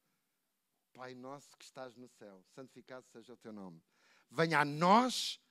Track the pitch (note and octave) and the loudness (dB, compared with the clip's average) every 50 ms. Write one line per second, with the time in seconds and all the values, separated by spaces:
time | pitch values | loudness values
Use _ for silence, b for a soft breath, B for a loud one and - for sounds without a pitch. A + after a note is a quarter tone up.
0 | _ _ _ _ _ _ _ _ _ _ _ _ _ _ _ _ _ _ _ A#2+ | _ _ _ _ _ _ _ _ _ _ _ _ _ _ _ _ _ _ _ -16
1 | B2+ B2+ B2+ B2+ B2 C3 C#3 C#3+ - - - _ - - _ C3+ C3 B2+ A2+ A#2 | -14 -14 -14 -14 -14 -14 -14 -16 -18 -20 -20 _ -20 -20 _ -14 -14 -14 -14 -18
2 | B2+ A#2 _ _ A#2 G#2 G2 F#2+ F#2 _ _ - C3+ A#2+ _ C3 A2+ - C3 B2+ | -20 -20 _ _ -20 -20 -20 -20 _ _ _ -18 -18 -18 _ -20 -20 -18 -18 -18
3 | A#2+ _ _ A#2+ A2 B2 A#2+ G#2+ _ A#2 A2 G#2 G2 F#2 E2+ E2 _ b b b | -18 _ _ -20 -20 -20 -20 -18 _ -16 -14 -12 -14 -14 -16 -18 _ b b b
4 | b b b b b b A#2+ C3 E3 E3 D#3+ D3 D3 D3 C#3+ D3+ E3+ F3+ G3 A3+ | b b b b b b 2 2 2 4 6 4 4 2 2 2 4 6 8 6
5 | B3 B3+ - - - - - - _ _ | 6 4 0 -4 -6 -6 -8 -10 _ _